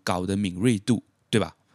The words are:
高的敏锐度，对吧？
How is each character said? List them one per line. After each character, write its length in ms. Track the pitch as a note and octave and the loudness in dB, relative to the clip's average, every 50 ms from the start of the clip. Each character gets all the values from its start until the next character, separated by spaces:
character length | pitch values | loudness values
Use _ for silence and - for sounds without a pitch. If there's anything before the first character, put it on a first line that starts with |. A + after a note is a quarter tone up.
| _ | _
高 220 | - F#2 F2+ F#2 | -2 -2 -2 -2
的 100 | F#2+ G2 | -2 -2
敏 200 | G2+ G#2 F#2 F2+ | -2 -2 -2 -2
锐 240 | F2+ G#2+ B2+ A#2 F#2+ | 0 0 0 0 0
度， 240 | - - A#2 F#2 - _ _ _ _ _ | 0 0 0 0 -2 _ _ _ _ _
对 100 | - G#2+ | 0 0
吧？ 160 | F2 E2 - _ _ _ | 0 -2 -6 _ _ _